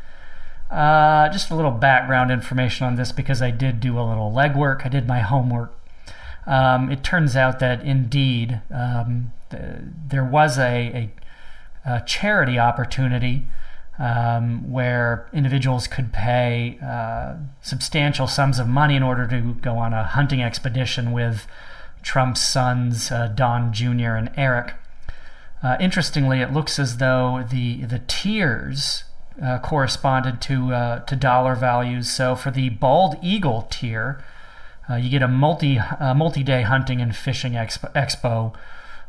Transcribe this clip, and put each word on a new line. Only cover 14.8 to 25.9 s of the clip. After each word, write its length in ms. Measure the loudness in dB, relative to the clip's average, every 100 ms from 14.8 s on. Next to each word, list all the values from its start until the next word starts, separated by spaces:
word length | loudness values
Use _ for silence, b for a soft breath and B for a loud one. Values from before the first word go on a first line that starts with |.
| 0 2 0 -2 -4
individuals 520 | -2 0 2 2 0 -2
could 240 | -4 -2
pay, 680 | 0 2 2 2 0 -4 -6
uh, 520 | -8 -6 -6 -6 -8 -8 -12 -12
substantial 680 | -8 -6 -2 0 0 0 0
sums 320 | 2 2 2
of 80 | 2
money 300 | 4 4 4
in 60 |
order 240 | 2 0 0
to 240 | 0 0 -2
go 160 | -2 0
on 160 | 0
a 100 | 0
hunting 380 | 0 2 2 0
expedition 680 | -2 -2 -4 -2 -2 -2 -2
with 340 | 0 -2 -4 -6 B B B B B
Trump's 380 | -2 0 2 0
sons, 720 | 0 0 2 2 0 -2 -2
uh, 140 | -2 -2
Don 460 | 0 2 2 0
Junior 420 | 0 0 0 0 0
and 140 | -2 0
Eric. 340 | 0 0 -2 -8 -10 -10 B B B B B B
Uh, 140 | -2 2
interestingly, 600 | 2